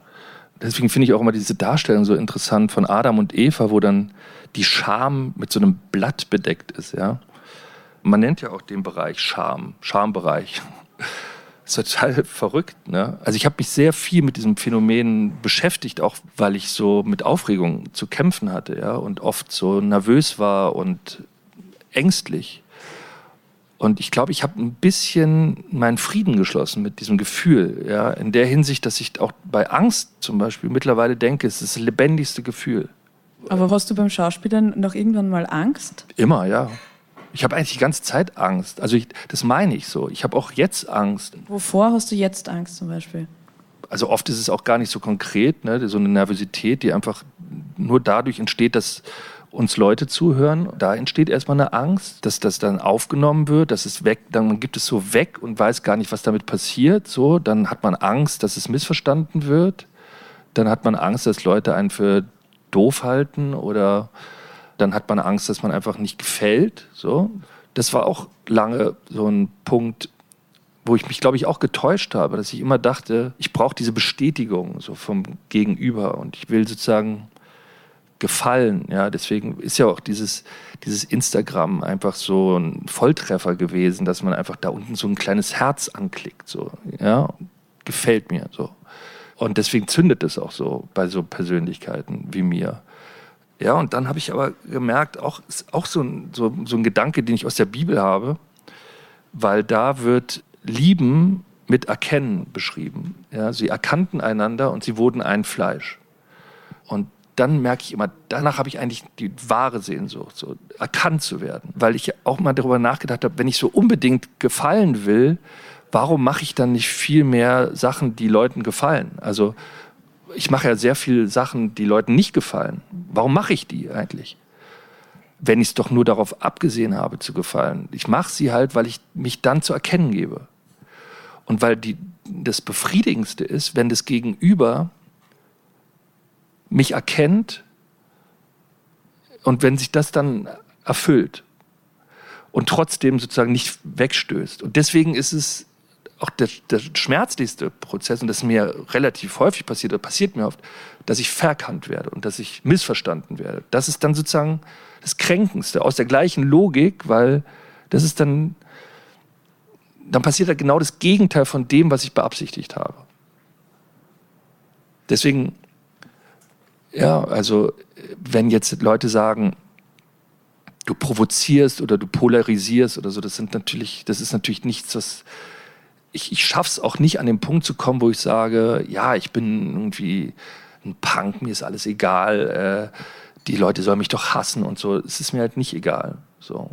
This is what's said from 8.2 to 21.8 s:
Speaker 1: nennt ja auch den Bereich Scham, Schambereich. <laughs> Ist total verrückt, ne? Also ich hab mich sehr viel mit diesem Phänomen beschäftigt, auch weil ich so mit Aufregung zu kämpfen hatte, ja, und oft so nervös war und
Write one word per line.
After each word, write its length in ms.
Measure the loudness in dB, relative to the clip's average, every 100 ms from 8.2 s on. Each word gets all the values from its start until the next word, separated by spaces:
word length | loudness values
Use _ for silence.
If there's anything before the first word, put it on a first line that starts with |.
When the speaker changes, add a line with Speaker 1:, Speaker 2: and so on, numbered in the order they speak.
Speaker 1:
nennt 180 | 4 0
ja 120 | -4
auch 100 | -12
den 200 | -10 -8
Bereich 360 | -6 -6 -6 -4
Scham, 560 | -6 -4 -4 -4 -8 -12
Schambereich. 800 | -2 0 0 0 0 -2 -2 -10 -14
<laughs> 60 | -18 -20 -14 -12 -12 -14 -18 -20 -20 -6
Ist 100 | -4
total 500 | -2 0 2 2 -2
verrückt, 640 | -4 -2 -2 -4 -8 -6
ne? 280 | -4 -4 -4
Also 140 | -4 0
ich 80 | 0
hab 120 | -2
mich 120 | -2
sehr 240 | 2 2
viel 280 | 2 0 2
mit 140 | 2 2
diesem 220 | 0 0
Phänomen 800 | 0 2 2 2 2 0 0 -2
beschäftigt, 600 | -2 0 0 -2 -8 -4
auch 160 | -4 -4 -12 -2
weil 220 | 0 0
ich 100 | -4
so 340 | 0 2 2
mit 200 | 2 -2
Aufregung 680 | 0 0 2 0 0 -2 -6
zu 120 | -12 -6
kämpfen 460 | 0 2 2 -2
hatte, 260 | -6 -6 -6
ja, 180 | -4 -4
und 260 | -6 -4
oft 280 | -4 -4 -6
so 300 | -4 0 2
nervös 580 | 2 2 6 4 4 0
war 360 | 0 2 0 0
und 480 | -4 -6 -8 -20 -20 _ _ -20 -20 -20